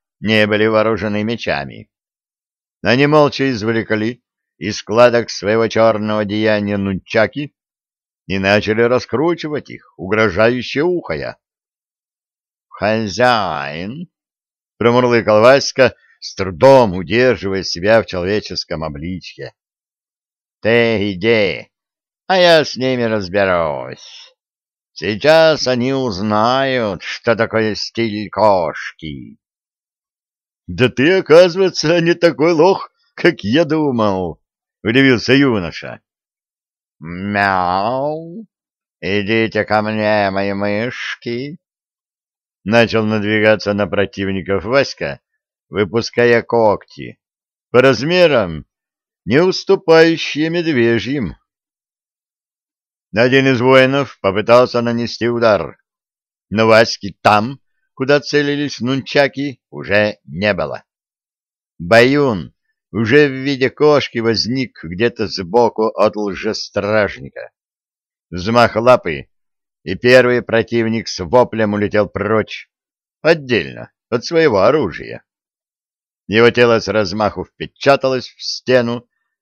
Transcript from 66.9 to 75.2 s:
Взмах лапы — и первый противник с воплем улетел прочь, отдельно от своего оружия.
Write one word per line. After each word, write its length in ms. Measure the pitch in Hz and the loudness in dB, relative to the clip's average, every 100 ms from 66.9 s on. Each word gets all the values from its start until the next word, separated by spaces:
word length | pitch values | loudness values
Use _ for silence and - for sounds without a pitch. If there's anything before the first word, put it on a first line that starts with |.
| 107 98 - 67 - - _ _ _ _ _ _ _ _ | 0 -2 -6 -16 -16 -18 _ _ _ _ _ _ _ _
Взмах 440 | 87 95 120 113 | -8 0 2 2
лапы — 540 | 113 120 123 90 69 - _ _ _ _ _ - | 2 4 2 0 -8 -12 _ _ _ _ _ -10
и 80 | |
первый 480 | 92 123 127 123 123 | -2 4 6 6 0
противник 640 | 110 113 107 117 113 113 - | 0 -2 0 -2 -2 -4 -6
с 180 | - | -10
воплем 500 | 87 123 113 110 104 | 0 0 0 -2 -2
улетел 340 | 104 104 107 101 | -2 0 0 -2
прочь, 600 | - 101 110 101 - - _ _ _ _ _ | -4 -2 -2 -2 -10 -20 _ _ _ _ _
отдельно 680 | 156 165 131 107 69 58 117 _ _ | -2 0 0 -2 -2 -10 -18 _ _
от 140 | 120 | -6
своего 380 | - 165 156 98 | -2 2 2 4
оружия. 640 | 107 151 117 - - 117 | 4 2 -2 -6 -14 -16